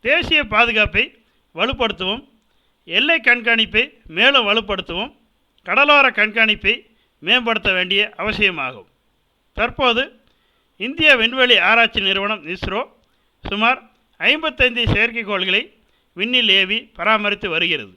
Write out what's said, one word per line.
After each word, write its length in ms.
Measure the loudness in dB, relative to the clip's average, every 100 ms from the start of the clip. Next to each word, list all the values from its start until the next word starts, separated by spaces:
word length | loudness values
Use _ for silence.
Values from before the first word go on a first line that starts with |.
தேசிய 340 | 2 0 2 0 2
பாதுகாப்பை 500 | 2 2 2 0 0 -2 _ _ _ _
வலுப்படுத்தவும், 680 | -4 -4 0 -4 -2 -6 -6 -10 _ _ _ _ _ -4
எல்லை 300 | 0 0 0 2
கண்காணிப்பை 560 | 0 2 0 0 -2 -4 _ -12 0
மேலும் 300 | 2 4 2
வலுப்படுத்தவும் 640 | -2 -2 -8 -6 -8 -8 _ _ _ _ _ -4
கடலோர 380 | 0 4 6 4 2
கண்காணிப்பை 560 | -2 0 0 0 -2 -4 _ _ _ _ 0
மேம்படுத்த 420 | 0 0 -2 0 -2
வேண்டிய 240 | 0 -2 -2 -4
அவசியமாகும். 680 | -6 0 -2 -2 -8 -10 -20 _ _ _ _ _ _ -6
தற்போது 460 | -6 0 0 0 -4 _ _ _ _ _ _ _ -10
இந்திய 240 | 0 2 4
விண்வெளி 360 | 2 2 2 4 4
ஆராய்ச்சி 380 | 4 2 0 -2
நிறுவனம் 340 | -2 -2 -6 -8
இஸ்ரோ 280 | -10 -6 -6 -6 _ _ _ _ _
சுமார் 360 | -8 0 0 0 _ _ _ _ -2
ஐம்பத்தைந்து 520 | 0 -2 0 -2 0 -2
செயற்கைக்கோள்களை 720 | 0 0 -2 -4 -4 0 -2 -4 _ _ _ _ -8
விண்ணில் 300 | -2 0 2 2
ஏவி 220 | 2 -2 -6 -4
பராமரித்து 500 | 0 2 0 -4 -4
வருகிறது. 400 | -2 -2 -4 -6